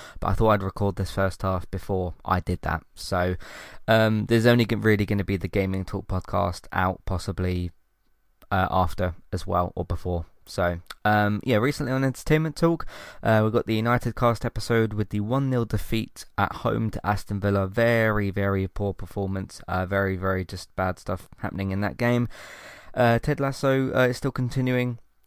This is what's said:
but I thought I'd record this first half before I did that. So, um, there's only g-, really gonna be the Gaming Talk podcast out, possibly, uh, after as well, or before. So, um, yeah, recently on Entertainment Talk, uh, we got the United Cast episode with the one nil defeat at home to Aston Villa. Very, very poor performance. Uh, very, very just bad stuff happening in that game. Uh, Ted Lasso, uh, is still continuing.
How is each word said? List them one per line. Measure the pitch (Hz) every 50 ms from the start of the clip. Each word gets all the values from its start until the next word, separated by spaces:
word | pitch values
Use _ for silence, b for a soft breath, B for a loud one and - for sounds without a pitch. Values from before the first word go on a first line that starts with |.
| B B B B
but | - -
I | 95
thought | - 110 110
I'd | 104 104 95
record | 95 - - 104 101 90
this | - 95 -
first | - 98 95 95 - - -
half | 95 92 90 - -
before | - 92 - - 98 92 90 85 - - -
I | - 92 87
did | - - 87 - -
that. | 78 78 80 - _ _
So, | - - - 98 90 90 92 90 B B B B B B B B B -
um, | - 113 110 110 110 110 107 104
there's | 104 117 113 110
only | 120 120 120 113
g-, | 104 117
really | 104 107 110 107 101 104
gonna | - 110 101 90
be | - 98
the | 87 90
Gaming | 85 - 104 95 95 95 95 92
Talk | - - 95 -
podcast | - 95 92 - - - 95 92 92 90 - - - -
out, | 90 92 92 92 - _
possibly, | - 95 87 - - 90 - 92 90 90 90 87 85 - _ _ _ _ _ _ _ _ _ _ _ _ _ - -
uh, | 101 95 92 -
after | - 92 90 85 - - 92 87 82 - - -
as | - 90 -
well, | 95 90 90 90 - -
or | - 82
before. | - 92 - - 92 87 85 85 - - _ _
So, | - - 98 90 87 87 87 - - - - -
um, | 107 107 107 104 104 104 104 -
yeah, | - 120
recently | 104 117 143 143 - 139 123 131
on | 131 135
Entertainment | 131 123 - - - 151 156 160 156 147
Talk, | - 170 170 170 160 - B B B B B B B -
uh, | - 113 107 110
we | 110
got | 110 120 -
the | - 117
United | 110 113 117 123 120 - 120 -
Cast | - 127 120 117 - -
episode | 120 - 117 - - 117 113 110 107
with | 107 107 104 -
the | - 104
one | 101 110 127 139 139 131
nil | 131 120 113
defeat | 107 - 104 - - 117 113 - - - - - - -
at | - 101 - -
home | - - 117 110 113 113 107
to | - - -
Aston | 101 104 - - - 104 98
Villa. | 95 101 101 98 95
Very, | 95 101 117 117 120 117 113 110 110 107 107 101 98
very | 92 101 98 98 98 95 95
poor | 92 - - 101 101 92
performance. | - 95 - - 101 98 95 98 95 92 - - - -
Uh, | - 92 92 92
very, | 90 98 98 98 95 95
very | 90 92 95 95 92 90
just | - 98 90 - - _
bad | - 92 92 90 -
stuff | - - 95 - - - -
happening | - - - - - 98 98
in | 95 98
that | 104 101 -
game. | - 120 120 123 120 120 113 B B B B B B B B B B B B -
Uh, | - 120 117 117 117
Ted | - 151 143 -
Lasso, | 139 139 135 - - 135 135 135 135 131 -
uh, | 127 127
is | 123 123
still | - - 135
continuing. | - - 127 120 - 135 127 127 127 123 123 123 120 - - _ _ _ _